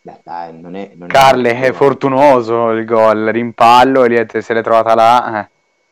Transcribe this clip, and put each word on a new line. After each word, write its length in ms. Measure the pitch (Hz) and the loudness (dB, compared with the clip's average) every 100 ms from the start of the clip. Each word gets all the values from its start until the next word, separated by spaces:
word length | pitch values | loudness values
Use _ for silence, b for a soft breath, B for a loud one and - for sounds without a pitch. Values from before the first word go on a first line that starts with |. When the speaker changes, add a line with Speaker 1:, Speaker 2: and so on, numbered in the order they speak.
Speaker 1:
Beh, 200 | 87 80 | -20 -20
dai, 360 | - 85 85 80 | -18 -16 -16 -18
non 180 | 87 92 | -18 -16
è, 160 | 98 | -16
non 160 | 85 87 | -18 -4
è 20 | |
Speaker 2:
Carle, 380 | 113 135 127 123 | 2 2 2 -2
Speaker 1:
un 80 | 117 | -2
Speaker 2:
è 120 | 131 | -4
Speaker 1:
gol. 0 | |
Speaker 2:
fortunoso 960 | 117 139 135 139 131 165 165 110 117 117 | 0 -2 0 -4 2 2 2 0 -4 -2
il 140 | 113 113 | -4 -2
gol, 400 | 113 110 107 110 | 2 2 2 -2
rimpallo, 800 | 110 120 113 117 123 127 135 | -4 -6 0 4 4 4 2
e 40 | 123 | 0
niente, 320 | 117 110 113 | 0 -4 -8
se 140 | 107 | -6
l'è 80 | 113 | -6
trovata 320 | 113 113 110 | 0 0 2
là, 460 | 113 113 123 110 110 | 2 4 2 0 -8
eh. 100 | 101 _ _ _ _ | -10 _ _ _ _